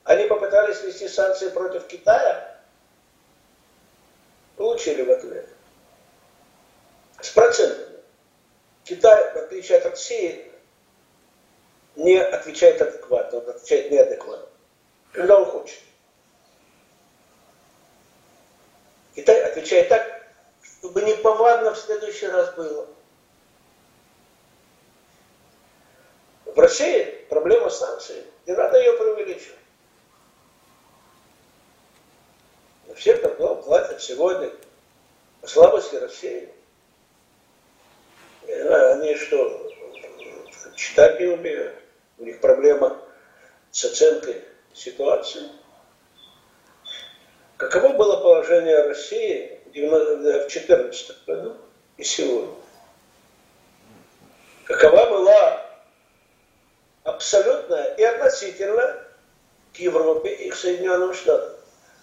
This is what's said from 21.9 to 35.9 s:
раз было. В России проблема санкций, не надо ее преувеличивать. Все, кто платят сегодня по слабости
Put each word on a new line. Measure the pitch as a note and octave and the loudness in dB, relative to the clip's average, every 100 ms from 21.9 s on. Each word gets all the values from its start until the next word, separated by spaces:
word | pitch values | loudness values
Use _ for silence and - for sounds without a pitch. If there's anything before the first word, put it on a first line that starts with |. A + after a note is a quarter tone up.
| G#3+ G#3+ - F#3+ | -8 -10 -10 -6
раз | F3+ F3 | -4 -4
было. | E3+ D#3 D3+ - - _ _ _ _ _ _ _ _ _ _ _ _ _ _ _ _ _ _ _ _ _ _ _ _ _ _ _ _ _ _ _ _ _ _ | -6 -12 -12 -14 -20 _ _ _ _ _ _ _ _ _ _ _ _ _ _ _ _ _ _ _ _ _ _ _ _ _ _ _ _ _ _ _ _ _ _
В | - - | -6 6
России | - - D#4+ A4 - - - | 6 6 0 0 -2 -10 -6
проблема | - - A#4 - | -2 2 2 2
санкций, | - - - - - - _ - | -4 -8 -10 -14 -18 -20 _ -8
не | |
надо | G4+ - B4+ | -4 2 4
ее | A#3+ - | 4 2
преувеличивать. | A3 G#3+ G4 - - - _ _ _ _ _ _ _ _ _ _ _ _ _ _ _ _ _ _ _ _ _ _ _ _ _ _ _ _ _ _ _ _ - - | 0 -4 -8 -12 -18 -20 _ _ _ _ _ _ _ _ _ _ _ _ _ _ _ _ _ _ _ _ _ _ _ _ _ _ _ _ _ _ _ _ -20 -4
Все, | - A#4+ | 0 2
кто | - - E3 - | 0 -4 -6 -6
платят | - E3 - - | 0 0 0 -10
сегодня | - B2+ F3+ F#3 C3+ - _ _ _ _ _ _ _ _ | -12 -4 -2 -2 -8 -14 _ _ _ _ _ _ _ _
по | - | -2
слабости | - F3 - - | 6 6 6 -2